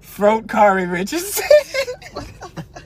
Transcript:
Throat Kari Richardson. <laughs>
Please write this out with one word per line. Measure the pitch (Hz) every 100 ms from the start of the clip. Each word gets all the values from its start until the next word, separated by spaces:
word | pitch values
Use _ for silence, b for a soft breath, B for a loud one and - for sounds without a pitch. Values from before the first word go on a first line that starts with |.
Throat | - - 208 220 226
Kari | 220 208 190
Richardson. | 180 175 202 320 392 415 -
<laughs> | 605 554 539 508 494 - - - - 359 - - -